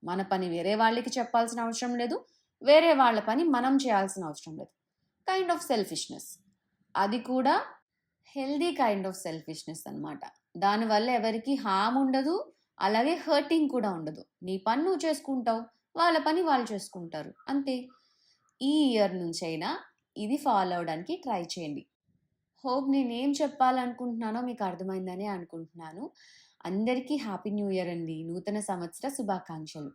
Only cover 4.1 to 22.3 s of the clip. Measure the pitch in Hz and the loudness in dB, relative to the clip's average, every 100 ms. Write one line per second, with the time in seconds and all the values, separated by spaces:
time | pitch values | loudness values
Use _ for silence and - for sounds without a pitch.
4.1 | 190 165 147 - 156 - _ _ _ _ | -2 -8 -8 -12 -14 -14 _ _ _ _
5.1 | _ - 381 359 330 - 240 196 - - | _ -2 0 2 0 2 0 0 -4 -8
6.1 | - - - _ _ _ _ _ - 202 | -10 -14 -18 _ _ _ _ _ 0 0
7.1 | 233 240 254 254 349 - - _ _ _ | 0 0 2 4 2 0 -14 _ _ _
8.1 | _ _ 277 269 285 349 294 247 202 190 | _ _ -8 -4 0 0 2 2 2 -2
9.1 | 185 175 160 156 160 - 160 - 147 151 | -6 -8 -8 -10 -12 -10 -12 -10 -10 -10
10.1 | 143 - _ _ 175 196 214 226 214 233 | -10 -14 _ _ 0 2 2 4 2 4
11.1 | 247 220 220 226 277 214 190 208 254 269 | 2 2 -2 -2 -2 2 2 2 2 2
12.1 | 262 269 370 605 _ _ _ 190 220 262 | 2 2 0 -4 _ _ _ 0 2 2
13.1 | 330 277 294 285 330 294 254 208 175 156 | 0 2 2 4 2 2 0 -2 -2 -6
14.1 | 156 - _ 180 190 196 240 339 359 320 | -10 -16 _ -6 -4 0 2 2 0 0
15.1 | 294 - 269 233 226 233 _ _ - 339 | -2 -2 -2 0 -2 -4 _ _ 2 4
16.1 | 320 311 320 339 269 226 208 - 185 170 | 4 2 2 4 2 2 -6 -8 -12 -10
17.1 | 156 147 - - 277 277 254 254 - _ | -8 -10 -14 -4 -2 -2 -4 -6 -20 _
18.1 | _ _ _ _ _ 262 302 285 226 202 | _ _ _ _ _ 2 4 4 6 2
19.1 | 185 170 165 170 160 185 349 - _ _ | 2 -4 -4 -4 -4 -4 -6 -10 _ _
20.1 | - 208 285 285 214 185 175 170 160 175 | -8 -4 -2 2 2 2 -2 -2 -6 -6
21.1 | 349 269 202 170 - 160 147 - _ _ | -8 -4 -4 -4 -8 -8 -8 -12 _ _
22.1 | _ _ | _ _